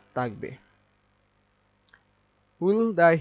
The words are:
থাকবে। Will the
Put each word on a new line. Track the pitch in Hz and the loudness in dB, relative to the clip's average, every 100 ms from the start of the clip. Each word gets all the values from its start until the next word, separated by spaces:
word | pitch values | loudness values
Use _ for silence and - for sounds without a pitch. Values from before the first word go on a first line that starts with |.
| _ 135 | _ -8
থাকবে। | 123 101 - 135 _ _ _ _ _ _ _ _ _ _ _ _ _ - _ _ _ _ _ - | -8 -10 -16 -18 _ _ _ _ _ _ _ _ _ _ _ _ _ -20 _ _ _ _ _ -6
Will | 180 214 226 | -2 0 0
the | 175 170 165 | 2 4 4